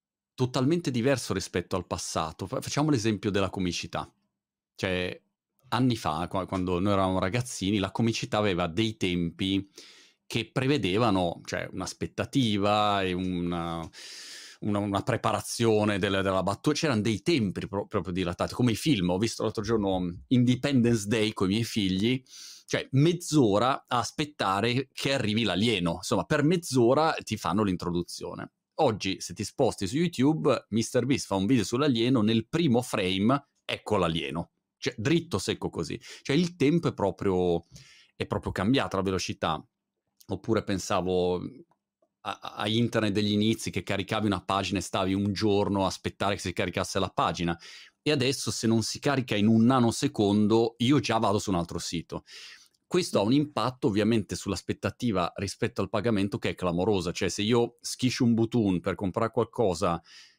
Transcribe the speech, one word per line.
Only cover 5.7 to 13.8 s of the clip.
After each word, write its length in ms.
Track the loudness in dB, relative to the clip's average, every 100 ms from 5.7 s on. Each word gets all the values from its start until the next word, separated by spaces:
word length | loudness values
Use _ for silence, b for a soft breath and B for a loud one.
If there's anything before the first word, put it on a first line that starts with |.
| 0 2 2
fa, 300 | -2 -2 -4
qua-, 180 | -4 -4
quando 340 | -2 0 0
noi 120 | 2
eravamo 260 | 2 2 2
ragazzini, 600 | 0 -2 -4 -4 -2 0
la 120 | -2
comicità 460 | 0 0 0 -2 0
aveva 280 | 0 0 -2
dei 300 | 0 -2 -2
tempi 720 | -2 0 -2 -4 -2 0 -2 B B B B B _
che 240 | -6 -4
prevedevano, 880 | -2 0 0 2 2 2 2 0 -4
cioè, 240 | -8 -8 -8
un'aspettativa 1300 | -8 -10 -8 -8 -6 -2 0 2 2 2 2 2 2
e 100 | 0
una, 760 | -2 -2 -4 -4 -4 -6 -8